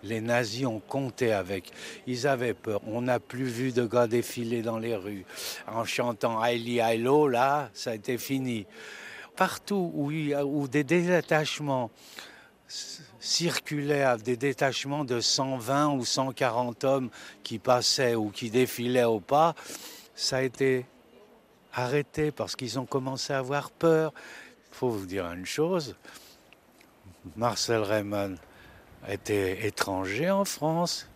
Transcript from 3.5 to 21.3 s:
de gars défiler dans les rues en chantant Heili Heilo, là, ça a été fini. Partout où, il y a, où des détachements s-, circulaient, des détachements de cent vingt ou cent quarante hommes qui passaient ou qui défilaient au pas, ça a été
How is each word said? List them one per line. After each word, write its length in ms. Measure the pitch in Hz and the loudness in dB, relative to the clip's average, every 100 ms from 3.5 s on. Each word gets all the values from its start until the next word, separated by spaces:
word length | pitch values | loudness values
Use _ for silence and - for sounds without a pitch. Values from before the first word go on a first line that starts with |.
| 117 131 | -2 0
de 120 | 123 120 | 0 2
gars 220 | 120 120 | 4 4
défiler 540 | 120 117 - 117 117 | 2 0 -6 -4 -2
dans 160 | 113 113 | -2 -4
les 180 | 113 110 | -2 -4
rues 300 | 95 104 92 - - - - | -4 -10 -12 -10 -10 -10 -6
en 160 | 110 | -4
chantant 580 | 113 - 120 113 120 110 | -4 0 -2 0 0 2
Heili 360 | 113 120 117 120 | 2 2 0 2
Heilo, 480 | 113 113 120 147 151 | 4 2 4 6 6
là, 420 | 117 135 147 131 | 6 4 2 -2
ça 160 | - - | -8 -6
a 60 | 110 | -6
été 220 | 104 120 | -4 -4
fini. 500 | - 135 131 117 98 - - - - - - - | -2 -2 0 -4 -6 -14 -16 -16 -16 -16 -16 0
Partout 560 | 185 - - 202 175 | 0 0 -2 -2 0
où, 180 | 160 143 | -2 -2
il 160 | 156 147 | -2 -2
y 40 | |
a, 120 | 143 143 | 0 0
où 240 | 147 139 | 0 0
des 160 | 147 135 | 0 4
détachements 1040 | 175 175 180 - 156 151 - 151 131 117 - - - - - - _ _ | 4 6 2 4 2 2 -4 -2 -2 -2 -8 -20 -18 -18 -20 -20 _ _
s-, 320 | - - - 147 - | -12 -12 -14 -18 -12
circulaient, 840 | - - 165 135 - 151 143 147 135 120 | -2 0 0 -2 -4 -4 0 2 4 2
des 140 | 107 123 | 0 0
détachements 680 | 139 131 139 120 139 143 | 0 2 0 0 -4 -4
de 160 | 139 123 | 0 0
cent 380 | 110 - 135 131 | 2 2 0 -2
vingt 340 | 113 139 147 | 0 2 4
ou 140 | 139 117 | 2 0
cent 260 | - 135 | 0 0
quarante 540 | 123 135 113 123 117 135 | 0 0 2 -2 0 2
hommes 240 | 139 127 - - - | 2 0 -10 -18 -16
qui 160 | - 113 | -10 -6
passaient 560 | 127 123 113 - 127 117 | 4 4 4 2 2 2
ou 140 | 107 | 0
qui 200 | 98 120 | -4 0
défilaient 540 | 117 123 - 120 127 | 2 2 2 0 4
au 160 | 120 113 | 4 2
pas, 360 | 90 143 165 156 - - - - - | 2 4 4 2 -10 -14 -14 -18 -20
ça 240 | - - 131 | -6 -2 0
a 40 | |
été 440 | 131 - 135 131 123 - - - - | 0 2 2 2 -2 -18 -20 -20 -20